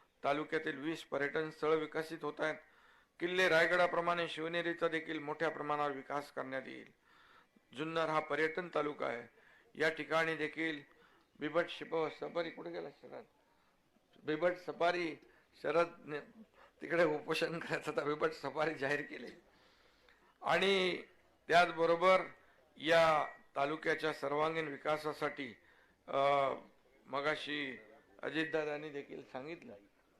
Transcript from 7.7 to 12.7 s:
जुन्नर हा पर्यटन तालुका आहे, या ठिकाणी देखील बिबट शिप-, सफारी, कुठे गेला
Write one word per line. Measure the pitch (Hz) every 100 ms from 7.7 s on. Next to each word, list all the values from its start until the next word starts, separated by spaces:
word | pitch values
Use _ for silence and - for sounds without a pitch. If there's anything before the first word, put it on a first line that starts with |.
| -
जुन्नर | 160 165 160
हा | 156
पर्यटन | 151 147 156 160 175 156
तालुका | 147 147 139
आहे, | 120 117 _ - - _ -
या | 156
ठिकाणी | 156 139 160 165 156
देखील | 151 151 165 147 - _ - _ _ -
बिबट | 151 156 170
शिप-, | - 143 160 151
सफारी, | - - 170 165
कुठे | 156
गेला | 170